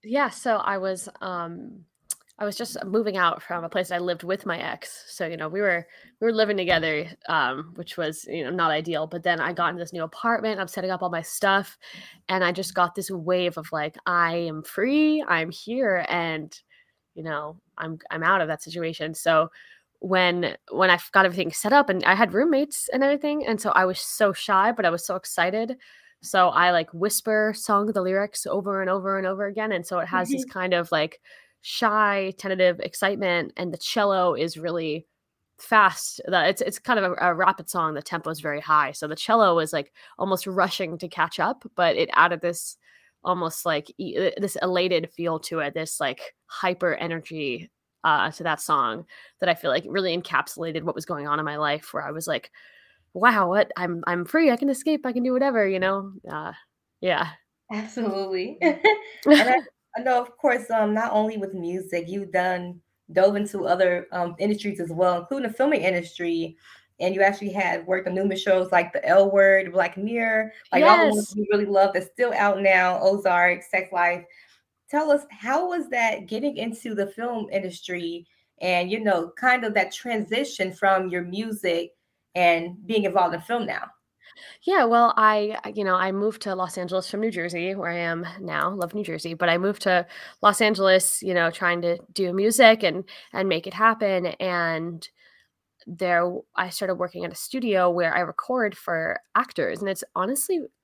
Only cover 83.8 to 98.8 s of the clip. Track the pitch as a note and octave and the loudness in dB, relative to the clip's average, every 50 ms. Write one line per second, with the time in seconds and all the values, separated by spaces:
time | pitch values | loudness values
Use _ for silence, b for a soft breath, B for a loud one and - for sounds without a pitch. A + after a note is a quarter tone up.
83.8 | - - - _ _ _ _ _ B B B B B B B B _ - F#4 F#4+ | -8 -10 -16 _ _ _ _ _ B B B B B B B B _ 0 4 4
84.8 | C4 A#3 A#3 A#3+ A#3+ A#3 - - A3 G#3+ G#3+ G#3+ G#3 G#3 G#3+ - - G#3 G#3 G#3 | 4 6 6 6 6 6 6 6 6 6 6 4 0 -2 -4 -6 -10 -10 -6 -4
85.8 | G3+ F#3+ F#3 F#3 F#3 F#3+ G3 G3 G3+ G#3+ G#3 G#3+ - G#3 F#3+ F#3 F#3 F3 - - | 0 2 2 2 2 0 0 0 -2 -2 -2 -4 -6 -6 -4 -4 -4 -4 -4 -6
86.8 | F3+ F3 F3 F#3+ F3+ - - G3+ G#3+ A3+ G3 F3+ E3 F3 E3+ F3 E3+ F#3 G3 G3 | -6 -2 -2 -4 -4 -4 -4 -2 -2 -2 -2 -2 -6 -4 -4 -4 -4 -4 -4 -4
87.8 | - E3+ E3+ F3 E3+ E3+ E3 E3 F3 E3+ E3+ G3 G3 F3 D#3 D3 D3 E3+ G3 G3+ | -4 -6 -4 -4 -2 -2 -2 -4 -6 -8 -12 -12 -10 -4 -2 0 0 -2 -2 -4
88.8 | F3 E3+ - G#3 G#3 F3 D#3+ D#3+ - E3+ E3 D#3+ F3+ F3 E3 F3 F#3 G3 G#3 - | -6 -6 -6 -8 -6 -6 -8 -8 -8 -8 -6 -2 0 2 2 2 2 -2 -2 -2
89.8 | - G3+ F#3 F3 F3 B B B B B B B - G#3 G3+ - A#3 G#3+ G#3+ F#3 | 0 2 2 2 0 B B B B B B B 4 4 6 6 4 4 4 4
90.8 | G3 F#3+ F#3 F#3+ F#3 - - - - F#3+ F3+ F3 E3+ E3 E3+ - F#3+ F3 F3 F3 | 4 6 6 6 4 2 -2 -2 -4 0 0 2 2 2 0 0 0 0 0 0
91.8 | E3+ F3 E3+ F3 - _ - - G3 F3+ F3 F#3+ G3+ A3 A3+ - C4 A3 A3 A3 | 0 -2 -2 -2 -4 _ -4 -2 -2 0 0 2 2 2 4 8 8 8 8 8
92.8 | G#3+ F3+ D#3 F3+ F#3+ B B B B B - F#3+ F#3+ F#3+ F3 D#3+ E3 F#3+ F#3 F3+ | 4 0 0 0 -8 B B B B B -6 -4 -2 0 0 -2 -4 -8 -4 2
93.8 | A3 A3+ A3+ A3 A3 G3+ F#3+ F#3 F3 F3 - - - F#3 F3+ F3 E3+ E3 E3 D#3+ | 2 2 2 2 0 0 0 0 -2 -2 -4 -4 -4 -4 -2 -2 0 0 -2 -2
94.8 | E3 E3+ E3+ D#3+ - - b b b b b b b b b _ _ _ _ _ | -4 -6 -8 -10 -14 -18 b b b b b b b b b _ _ _ _ _
95.8 | _ - F3+ E3 G3 F3+ F3 E3+ F3 F3+ F3+ - - _ _ - F#3 F3+ E3+ - | _ -16 -10 -6 -2 2 2 2 2 0 -2 -6 -10 _ _ -6 -6 -4 -4 -6
96.8 | G#3 F#3+ F#3 F3 F3+ F3 _ F3 F3 E3+ F3+ - - - - C4 B3 A#3 G3+ F#3+ | -4 -4 -2 -2 -4 -6 _ -8 -10 -8 -8 -10 -12 -8 -8 -6 -2 0 2 4
97.8 | F3+ F3+ F3 F3 F3 D#3+ D#3 - F3 E3 - - - - B3+ B3+ A#3 G#3 F#3 - | 4 4 4 2 0 0 2 0 -2 -2 -4 -8 -6 -4 -2 0 0 -2 -2 -6